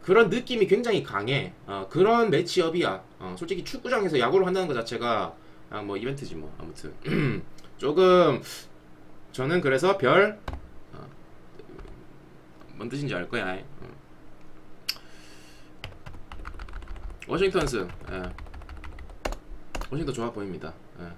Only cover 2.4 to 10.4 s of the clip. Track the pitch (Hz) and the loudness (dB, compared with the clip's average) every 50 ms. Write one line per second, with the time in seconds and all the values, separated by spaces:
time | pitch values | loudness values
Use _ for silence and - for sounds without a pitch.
2.4 | 175 - - 185 165 160 165 175 151 101 95 95 - - - - - 92 90 - | 2 2 2 2 2 4 2 2 0 0 0 -4 -8 -16 -16 -12 -10 -10 -8 -8
3.4 | 175 160 196 175 143 - - - - 240 254 226 202 180 151 131 117 123 160 196 | -4 -4 -4 -6 -4 -8 -10 -8 -4 0 0 2 2 4 4 4 4 6 6 6
4.4 | 185 180 185 190 185 160 135 117 113 - 120 110 117 120 113 104 92 80 - - | 6 6 4 2 2 0 0 -2 -2 -4 -4 -2 0 2 2 2 0 -2 -6 -12
5.4 | - - - - - - - 107 104 101 101 101 113 131 139 139 123 92 90 80 | -20 -20 -20 -20 -14 -10 -8 -8 -6 -4 -4 -4 -2 -4 -4 -4 -6 -8 -8 -8
6.4 | 76 76 - - 78 82 82 - - - - - - 151 156 165 151 127 107 95 | -8 -10 -10 -10 -10 -10 -10 -10 -12 -12 -10 -8 -4 0 0 2 2 2 0 -2
7.4 | - - - - - - - - 127 139 151 180 185 185 185 180 175 147 127 110 | -6 -8 -12 -14 -16 -16 -10 -2 -2 2 6 8 8 10 10 10 8 8 6 2
8.4 | - - - - - - - - - - - - - - - - - - - - | -4 -10 -12 -14 -14 -16 -20 -20 -20 -20 -20 -20 -18 -16 -16 -16 -16 -10 -4 -2
9.4 | 131 139 170 180 - 139 135 131 156 185 196 190 - 123 151 180 202 214 214 - | 0 2 2 4 4 4 4 6 6 4 4 4 4 6 8 8 6 6 2 -4